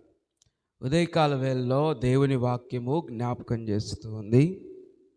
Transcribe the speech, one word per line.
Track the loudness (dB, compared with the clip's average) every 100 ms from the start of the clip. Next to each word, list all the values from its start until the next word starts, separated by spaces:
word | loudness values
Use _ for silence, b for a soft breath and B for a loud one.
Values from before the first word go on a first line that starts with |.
| _ _ _ _ _ _ _ _
ఉదయకాల | 0 0 2 2 2
వేళలో | 2 0 0 0 2 2
దేవుని | 0 2 4 4 2
వాక్యము | 0 -2 -4 -8 -2 -2 -4
జ్ఞాపకం | -6 -4 -6 -4 -4 -2
చేస్తూ | -4 -4 -10 -10
ఉంది. | -12 2 4 4 0 -14 -20 -20 _ _